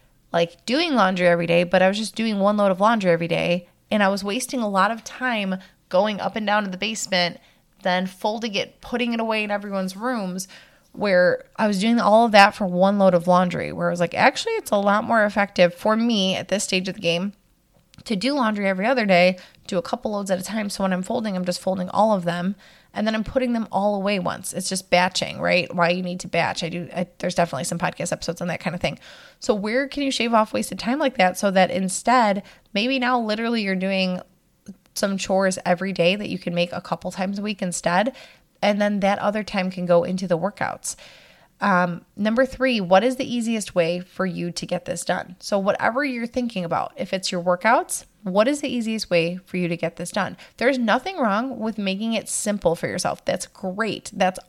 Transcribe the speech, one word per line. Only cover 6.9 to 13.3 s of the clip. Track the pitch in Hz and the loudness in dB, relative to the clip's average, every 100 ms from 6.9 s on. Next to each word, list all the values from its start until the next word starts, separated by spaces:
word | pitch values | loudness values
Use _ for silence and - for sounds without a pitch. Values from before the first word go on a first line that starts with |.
| 220 - 180 175 - _ _ _ _ | -6 -2 0 0 -4 _ _ _ _
then | 190 185 185 | -2 0 -2
folding | - 214 220 226 | -2 2 2 2
it, | 196 - - | -4 -6 -10
putting | - 240 240 | -8 -4 -2
it | 233 | -2
away | 226 220 | -2 -2
in | 214 | -2
everyone's | 208 202 196 185 190 | -4 -4 -4 -4 -6
rooms, | 240 240 185 185 - - - _ _ | -4 -4 -4 -6 -10 -16 -20 _ _
where | - 202 180 180 170 - - | -4 2 4 4 2 -4 -2
I | 214 | 0
was | 190 | 2
doing | 226 233 | 2 2
all | 185 220 233 | 6 6 8
of | |
that | 202 202 | 8 8
for | - 190 | 6 -2
one | 180 196 202 | 4 4 6
load | 190 | 6
of | 175 | 4
laundry, | 170 | 4